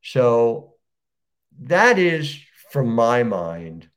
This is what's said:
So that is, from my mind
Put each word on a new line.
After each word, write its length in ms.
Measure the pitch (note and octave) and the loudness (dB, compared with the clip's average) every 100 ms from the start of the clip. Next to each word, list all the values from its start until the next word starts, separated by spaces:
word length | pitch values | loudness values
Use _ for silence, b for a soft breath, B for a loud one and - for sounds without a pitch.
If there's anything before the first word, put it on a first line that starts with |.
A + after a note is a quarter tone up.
So 720 | - C3 B2 A#2 A#2 A#2 - _ _ _ _ _ _ _ _ - | -6 0 2 4 0 -2 -12 _ _ _ _ _ _ _ _ -20
that 380 | B2+ F3 A3+ G#3+ | -2 2 4 4
is, 400 | F3 D#3+ C#3+ - _ _ _ | 2 0 -6 -10 _ _ _
from 160 | C#3+ A#2+ | -4 -2
my 340 | A2+ A#2 B2 | 0 2 2
mind 640 | A#2 G2 E2+ E2+ E2 E2 - | 0 -4 -6 -10 -14 -18 -20